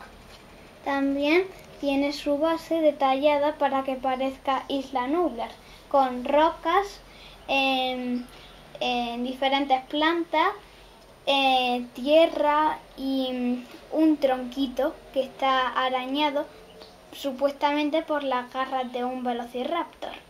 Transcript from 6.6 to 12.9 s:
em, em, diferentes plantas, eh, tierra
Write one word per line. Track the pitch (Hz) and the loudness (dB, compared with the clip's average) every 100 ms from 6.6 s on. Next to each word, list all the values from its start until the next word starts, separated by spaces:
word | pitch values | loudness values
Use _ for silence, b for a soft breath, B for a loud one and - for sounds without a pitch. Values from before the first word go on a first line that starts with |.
| 330 370 403 - B B B B - | 0 0 0 -10 B B B B -2
em, | 269 269 262 254 254 247 247 247 B B B - - | 0 2 0 -2 -4 -4 -6 -6 B B B -18 -6
em, | 247 240 233 240 | -4 -2 -4 -4
diferentes | 247 254 269 277 277 262 262 | -6 -2 0 0 2 0 0
plantas, | 294 311 339 330 311 370 403 B B B B B - - | 0 2 2 0 2 2 -2 B B B B B -10 0
eh, | 269 269 262 247 247 247 | 2 4 4 2 -2 -4
tierra | - 254 311 330 302 294 294 311 - - | -6 4 6 6 2 2 2 2 -2 -12